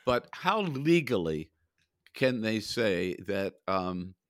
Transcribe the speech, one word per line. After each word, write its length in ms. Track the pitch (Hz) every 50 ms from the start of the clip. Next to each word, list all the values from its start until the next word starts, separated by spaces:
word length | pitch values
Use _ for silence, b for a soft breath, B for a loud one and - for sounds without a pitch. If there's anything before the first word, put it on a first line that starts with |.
| b
But 220 | 127 123 120 - - -
how 300 | - - 180 214 220 196
legally 840 | 165 135 131 143 165 170 170 143 127 117 92 82 80 80 76 80 - _ _ _ _ _ _ _ _ _ _ _ _ -
can 280 | - 135 131 127 113
they 180 | 110 110 110 110
say 560 | 95 - - 117 113 104 90 87 92 92 - - 92
that, 280 | 101 98 98 98 90 - - - 92
um, 460 | 95 92 90 92 92 90 90 92 92 _ _